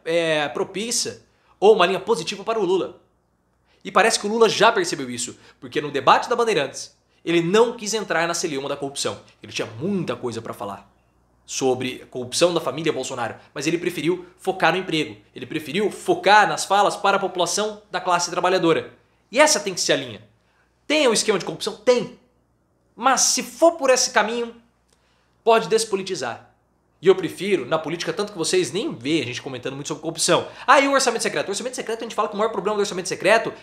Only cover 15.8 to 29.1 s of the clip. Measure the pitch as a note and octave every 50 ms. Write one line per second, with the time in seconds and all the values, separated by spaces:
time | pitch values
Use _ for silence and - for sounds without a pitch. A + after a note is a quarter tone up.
15.8 | G#3+ - - - - - E3+ E3+ - F#3 G#3 G#3+ G3+ E3+ D3+ C#3+ - - F#3+ G3+
16.8 | G3+ E3+ - - - G3 G3 F#3+ G3 F3+ - F3+ E3+ E3 - G3+ G#3 G#3+ G#3 G#3
17.8 | - - - F3+ - F#3 F3 F3 F3 E3 E3+ F3 F3 F3+ F#3+ F#3 E3+ E3 D#3 B2+
18.8 | - - - _ _ _ _ _ _ - G3 B3 D4+ - - G#3 - G3+ F3+ -
19.8 | - - D#3 C#3 C3+ B2 G#2+ F#2+ - _ _ _ _ _ _ _ _ _ _ _
20.8 | _ - C#4+ D#4 D4 B3 A3 - - - G#3 F3+ - D#3+ D#3+ D#3+ - G#3+ F#3+ -
21.8 | - B3+ B3 A#3+ G3 - - - _ _ _ _ _ _ _ _ _ _ _ _
22.8 | _ _ _ - A3+ C4 C4 - - - - B3+ - - - - D#4 E4+ E4+ E4
23.8 | C4+ C4 B3+ A#3+ - - - A3+ G3+ G#3+ A#3 A#3+ A#3 A#3 A#3 - _ _ _ _
24.8 | _ _ _ _ _ _ _ _ _ _ _ _ - A3+ A3+ A3+ F3 E3 G#3+ A3
25.8 | A3 - G3 F#3+ F#3+ F#3+ F#3+ D3 C3 A#2+ A2 G#2 - _ _ _ _ _ _ _
26.8 | _ _ _ - D3 F3+ F#3 F#3 E3 D3+ - - E3 G3+ G3 D#3+ B2 B2 D#3+ D#3
27.8 | - D3 E3 E3 - E3+ D3+ - G#3 G3+ - E3+ D#3+ D#3 - F#3 E3+ A#2+ C#3 F#3+
28.8 | B3+ E4 G3 A#2+ A#2 C#3